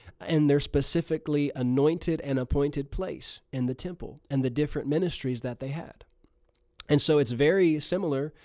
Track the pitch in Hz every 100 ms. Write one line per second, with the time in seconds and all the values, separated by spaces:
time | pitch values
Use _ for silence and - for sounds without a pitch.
0 | - - - 160 147 143 - 143 139 170
1 | - 160 - 147 143 135 123 131 147 165
2 | - 160 143 135 127 143 143 143 139 -
3 | 185 - - - - 131 127 131 180 175
4 | 120 127 - 139 127 120 147 151 135 151
5 | 180 - 131 123 123 120 135 151 - -
6 | - _ _ _ _ _ _ - - 147
7 | - 151 123 120 143 190 175 156 - 185
8 | 180 135 151 -